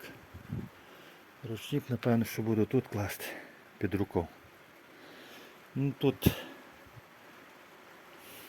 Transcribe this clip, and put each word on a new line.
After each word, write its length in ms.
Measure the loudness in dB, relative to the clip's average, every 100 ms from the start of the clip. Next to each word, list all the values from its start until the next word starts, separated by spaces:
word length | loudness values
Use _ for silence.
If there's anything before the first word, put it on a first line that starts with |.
| -10 -16 -16 -16 -8 -6 -6 -12 -20 -20 -20 -20 -20 -14 -8
Ручник, 400 | -8 -2 -2 0
напевно, 360 | 0 4 4 4
що 160 | 0
буду 240 | 2 4 6
тут 220 | 4 2
класти 380 | 0 -2 -4 -8 -10 -14 -18 -20 -4
під 180 | 0 2
руку. 320 | 2 2 0 -6 -20 -20 -20 -20 -20 -20 -20 -18 -18 -18 -18 -20 -6 0
Ну, 180 | 0 4
тут 340 | 4 4 2 2 -4 -14 -18 -20 -20 -20 -20 -20 -20 -20 -20 -20 -20 -20 -20 -20 -20 -20 -18 -16